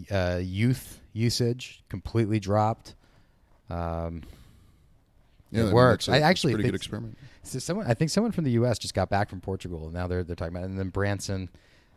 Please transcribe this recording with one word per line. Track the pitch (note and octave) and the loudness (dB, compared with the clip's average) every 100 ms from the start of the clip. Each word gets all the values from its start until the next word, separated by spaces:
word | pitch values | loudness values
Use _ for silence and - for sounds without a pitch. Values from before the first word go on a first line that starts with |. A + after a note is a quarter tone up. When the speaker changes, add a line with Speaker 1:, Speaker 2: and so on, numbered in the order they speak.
| F2+ | -4
Speaker 1:
uh, | G2 F2+ F2+ | 0 2 0
youth | F#2 G2 A#2 C3 - - - | -2 2 2 2 -4 -20 -12
usage | G#2+ A#2 - A#2+ B2 - - _ | 0 0 2 0 0 -6 -16 _
completely | G2 - A2+ G#2 A2 | -10 -2 0 2 0
dropped. | F#2+ G#2 G#2+ A2+ - - _ _ _ _ _ _ - | 2 2 2 0 -10 -20 _ _ _ _ _ _ -10
Um, | E2+ E2+ E2 E2+ E2 C#2 - - - - _ _ _ _ _ _ _ _ | -6 -4 -4 -6 -8 -12 -20 -20 -20 -20 _ _ _ _ _ _ _ _
Speaker 2:
Yeah, | A2+ | 0
Speaker 1:
it | |
Speaker 2:
I | A2 | 4
mean, | A2+ | 8
Speaker 1:
works. | B2+ G#2+ - | 6 6 2
Speaker 2:
that's | |
a, | |
Speaker 1:
I | B2+ | 4
Speaker 2:
that's | D3+ | 4
a | |
Speaker 1:
actually | F#3 C#3 A2+ | 4 2 2
Speaker 2:
pretty | |
good | A2+ | 0
Speaker 1:
think | F#2+ | -2
Speaker 2:
experiment. | - G#2+ A2+ A2+ C#3 - | -6 -8 -10 -14 -20 -20
Speaker 1:
so | - C3 | -10 -8
someone, | - F#3+ G3 | -6 -4 -2
I | |
think | A2+ D#3+ | 0 2
someone | G3 A3+ | 2 0
from | - | 0
the | C#3+ | 2
U | A#2 B2 | 2 2
S | A2 | 0
just | - | -2
got | - F2+ | -2 0
back | G2 G#2 | 0 -2
from | F#2+ | -6
Portugal, | - F#2+ F2+ E2+ D#2+ | -8 -8 -8 -10 -8
and | |
now | E2+ F2+ | -6 -2
they're, | F2+ E2+ | -2 -4
they're | E2+ | -6
talking | E2+ | -6
about | F2 | -6
it. | F#2 | -6
And | F#2+ | -4
then | F#2 | -4
Branson, | F#2+ G2+ G2 - F#2+ F#2 - _ _ _ | 0 0 0 -4 -6 -6 -12 _ _ _